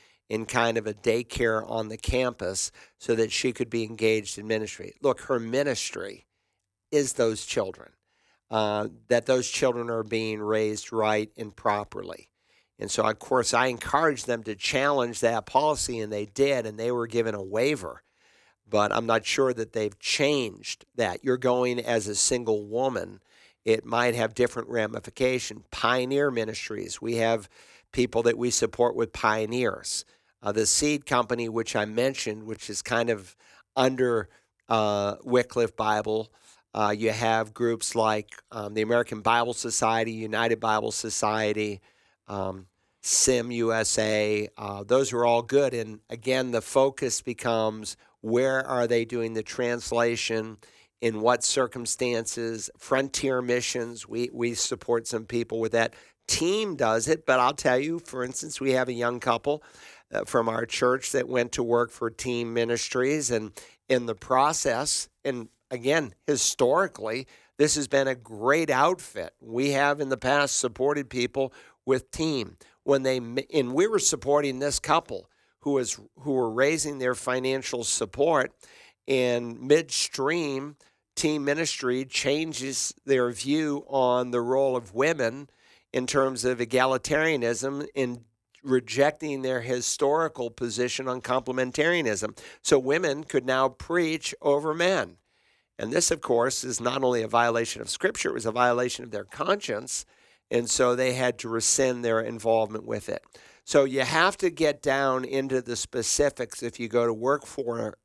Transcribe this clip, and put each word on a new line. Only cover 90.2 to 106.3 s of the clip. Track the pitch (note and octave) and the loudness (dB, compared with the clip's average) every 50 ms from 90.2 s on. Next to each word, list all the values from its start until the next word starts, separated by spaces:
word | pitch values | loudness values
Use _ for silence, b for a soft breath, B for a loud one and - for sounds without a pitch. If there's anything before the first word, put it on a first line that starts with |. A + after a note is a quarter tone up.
| E3 D3+ - C3+ A#2+ A#2 | 0 -2 -2 -6 -8 -8
position | - - B2+ A#2 G2+ A#2 B2 B2 - - C3 C3 | -6 -6 -6 -4 -2 -2 -2 -2 -2 -4 -4 -4
on | B2+ B2+ | -6 -4
complementarianism. | - - B2+ C3 B2+ B2+ B2+ C3 B2+ B2+ - - D3 E3 F3 E3+ D3 A2+ G#2 F#2 G#2 - - B B B B B | -2 0 0 0 0 -2 -2 -2 -2 -2 0 0 2 2 2 2 0 0 -2 -2 -4 -6 -8 B B B B B
So | B - D3+ C3+ | B 4 4 4
women | B2+ C3 D3 E3+ F#3 D3+ C3+ D3 D#3+ | 4 4 2 2 2 0 -2 -4 -4
could | - - C#3 B2 | -2 -2 0 2
now | C3 B2+ C3 C3+ C3 | 2 2 2 2 2
preach | C3 - - - E3+ F3 E3+ D#3+ D#3+ D3+ - - - - | 0 -4 -6 -2 0 0 2 0 0 -4 -6 -8 -8 -2
over | - D3 C#3+ D3 D3+ D#3+ D#3+ | 0 2 2 2 2 -2 0
men. | E3 E3+ F#3 F#3+ D#3 G#2 F2+ F2 _ _ _ _ _ _ _ _ _ _ _ _ - | 2 2 2 2 0 -2 -4 -8 _ _ _ _ _ _ _ _ _ _ _ _ -8
And | A2+ A2 | -6 -2
this, | C#3 F3 E3+ - | 0 2 2 2
of | E3 D3+ | 0 -2
course, | - - A#2+ A#2 A#2 C3 - - - | 0 2 2 4 4 2 0 -2 -4
is | B2+ - - | -6 -4 -4
not | A#2 B2 B2 C3+ | -2 -2 0 0
only | C3+ B2+ B2 A#2 | 2 2 2 2
a | A2 G#2 | 0 2
violation | A#2+ A#2 A#2+ A#2+ A#2 A#2 A#2 - - A2+ | 2 4 4 4 2 2 0 -2 -6 -8
of | A2+ - | -8 -8
Scripture, | - - - A2 - - - - | -4 -2 -2 -2 -2 -2 -4 -2
it | - | -2
was | A#2+ G#2+ | -2 -2
a | A2+ | -2
violation | A2 B2 B2 B2 A#2+ A#2+ B2 B2 - - B2 | 0 2 4 4 4 2 0 -2 -4 -6 -10
of | A#2 | -8
their | A2 G2+ G2 | -10 -10 -10
conscience. | - - - D3+ F#3 G3+ G#3 - - A2 G#2+ A#2+ C3 - - - b b b b b b b b b | -10 -8 -4 0 0 0 0 -2 -4 -6 -6 -6 -6 -8 -8 -10 b b b b b b b b b
And | A#2 A#2+ A#2+ A2+ | 0 0 0 2
so | - - B2+ B2 B2 | 2 4 4 4 4
they | B2 C3 B2+ | 2 2 0
had | B2 C3 C3 B2 A#2+ - | 0 2 0 0 0 -2
to | - A#2 | -4 -4
rescind | A2+ A2+ A2 - - - C3+ B2+ B2 A#2+ A#2+ | -2 0 2 2 4 4 4 2 2 0 0
their | A#2 A2+ A2+ | 0 2 2
involvement | A2+ A2+ A#2 A2 A2 A2+ A2+ A2+ A2 G#2+ G#2+ G#2+ - | 0 -2 -6 -2 0 2 2 2 2 0 -4 -8 -8
with | A2+ A2+ G#2+ - - | -6 -8 -6 -6 -8
it. | - - - _ - B B B B B B | -10 -10 -12 _ -20 B B B B B B
So | B - C#3+ C#3 | B 4 4 4
you | C3+ B2 C3+ | 4 2 0
have | B2+ B2+ D#3 D#3+ F3 G3 G3+ - | 0 2 4 4 4 4 2 0
to | G3 F3 | -2 -2
get | F3 - D#3+ D3+ C#3 B2+ | 0 0 0 0 0 0
down | - C#3+ C3+ C#3 C#3 C3+ C3 C3 B2+ | 0 0 0 2 2 0 0 -2 -2
into | - C3+ C3+ C3+ C3+ C3 B2+ | -2 -2 -2 -2 0 -2 -2
the | A#2+ A#2 A#2+ | -2 -4 -6
specifics | - - - - B2 A2+ - - - D3 C#3+ | -6 -6 -6 -4 -4 -2 0 2 2 2 2